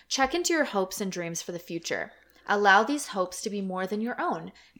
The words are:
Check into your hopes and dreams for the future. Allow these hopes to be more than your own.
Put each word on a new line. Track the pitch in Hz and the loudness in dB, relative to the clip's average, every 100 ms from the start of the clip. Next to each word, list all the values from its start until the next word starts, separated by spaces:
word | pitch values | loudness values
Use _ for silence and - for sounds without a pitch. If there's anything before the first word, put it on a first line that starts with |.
| _ | _
Check | - 262 339 | 0 2 2
into | 339 | 0
your | 330 285 | 2 2
hopes | 202 185 - | 0 -2 -2
and | 196 | -4
dreams | 180 170 165 | -4 -6 -6
for | - | -8
the | 175 | -10
future. | - 170 - 92 - - _ - - | -8 -8 -4 -4 -4 -10 _ -20 -2
Allow | 202 208 196 | 4 8 8
these | 220 285 - | 6 0 -2
hopes | 208 185 - | -2 -2 -2
to | 220 | -6
be | 202 | -4
more | 196 185 190 | -4 -4 -4
than | 208 | -4
your | 226 247 | -4 -2
own. | 339 170 160 - - - | -2 -4 -8 -16 -20 -10